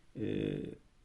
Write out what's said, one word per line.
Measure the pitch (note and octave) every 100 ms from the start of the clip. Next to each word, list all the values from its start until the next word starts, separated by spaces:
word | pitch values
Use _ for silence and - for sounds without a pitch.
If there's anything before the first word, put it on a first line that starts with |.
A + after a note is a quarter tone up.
| - -
E, | G#2 G#2 G1+ G2 - - - -